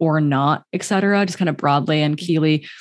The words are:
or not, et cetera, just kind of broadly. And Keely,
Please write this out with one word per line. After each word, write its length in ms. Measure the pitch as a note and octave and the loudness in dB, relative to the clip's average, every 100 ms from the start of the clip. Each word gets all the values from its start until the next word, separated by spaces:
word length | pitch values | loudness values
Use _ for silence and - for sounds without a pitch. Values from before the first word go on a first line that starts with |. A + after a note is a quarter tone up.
or 200 | E3 D#3 | 0 2
not, 440 | D3 C3+ C#3+ D3+ - | 2 2 0 -2 -4
et 100 | F#3 | -8
cetera, 420 | - G3 G3 G3+ | -4 0 2 2
just 140 | G3 - | 0 -2
kind 100 | F3+ | -4
of 80 | D#3 | -2
broadly. 460 | D3 C#3+ B2+ D3+ | 0 0 2 0
And 140 | D3+ D3 | 0 -2
Keely, 500 | F3 D#3+ D#3 D3+ - - | -2 0 2 0 -2 -20